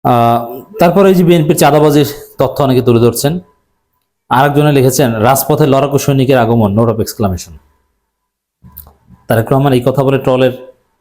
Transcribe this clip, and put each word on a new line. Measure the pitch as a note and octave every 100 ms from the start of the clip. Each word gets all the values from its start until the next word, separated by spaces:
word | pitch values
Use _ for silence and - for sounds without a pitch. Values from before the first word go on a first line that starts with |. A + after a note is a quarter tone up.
আহ, | B2+ B2 A#2 A#2 - - - -
তারপরে | F3 F3+ G3
এই |
যে | F3+
বিএনপির | E3+ E3+ D3+ E3
চাঁদাবাজির | D#3 D3+ D3+ D3 C#3 - - -
তথ্য | C3+ -
অনেকে | C3+ B2+
তুলে | B2 A#2
ধরছেন। | A#2 A#2 C#3+ F3 - _ _ _ _ _ _ _ _
আরেকজনে | A#2+ D3 C#3+ D3+
লিখেছেন, | C#3 C3 B2 C3
"রাজপথে | A2+ A2+ C3+ - C#3+ D3+
লড়াকু | C3+ C#3+ C#3
সৈনিকের | - C3+ B2+ C3
আগমন, | A2+ A#2 G#2 G#2
note | A#2
of | A2
exclamation।" | G2 - G#2 F2+ - D#2 _ _ _ _ _ _ _ _ _ _ - - - _ _ - -
তারেক | A2+ A2+
রহমান | C3+ C#3
এই | B2+
কথা | C3 C3+
বলে | C3+ C3+
ট্রলের | C3+ B2+ C3 B2 - _ _ _